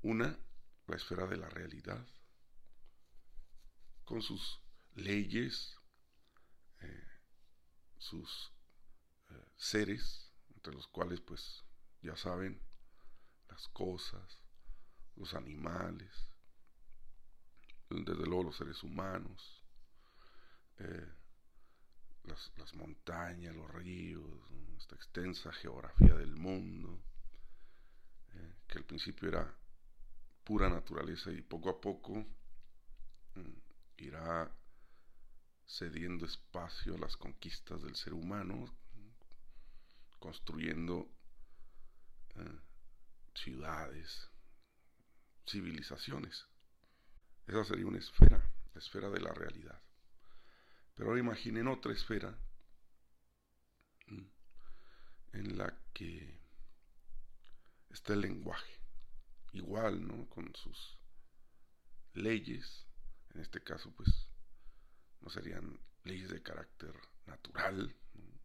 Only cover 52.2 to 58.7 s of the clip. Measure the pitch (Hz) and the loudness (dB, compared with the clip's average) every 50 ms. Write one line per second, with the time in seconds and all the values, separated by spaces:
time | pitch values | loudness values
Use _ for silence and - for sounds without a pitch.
52.2 | 98 95 95 - - - - - - - - - - - - - - - - - | -2 -4 -6 -6 -6 -6 -6 -10 -12 -14 -18 -20 -20 -20 -20 -20 -20 -20 -20 -20
53.2 | _ - _ _ _ _ _ _ _ _ _ _ - _ _ - - - 104 98 | _ -20 _ _ _ _ _ _ _ _ _ _ -20 _ _ -20 -18 -14 -14 -12
54.2 | 95 - - - - - - - - - - - - - - - - - - - | -12 -14 -18 -18 -16 -12 -10 -8 -4 -4 -4 -4 -6 -10 -12 -12 -10 -10 -10 -10
55.2 | - - - 101 101 101 95 98 98 - - - - - - - - 85 85 82 | -10 -8 -6 -4 -4 -2 -2 -2 -2 -2 -4 -4 -8 -8 -6 -6 -8 -8 -8 -8
56.2 | 80 76 76 - - - - - - - - - - - - - - - - - | -10 -12 -12 -14 -14 -14 -10 -8 -8 -8 -8 -12 -18 -20 -20 -18 -10 -4 -4 -4
57.2 | - - - - - - - - - - - - - - 92 - - - 107 101 | -4 -4 -8 -10 -10 -10 -12 -12 -12 -16 -20 -20 -20 -16 -16 -14 -2 0 2 2
58.2 | 98 98 101 - 78 82 - - - - | 2 0 -2 -4 -4 -4 -4 -4 -6 -8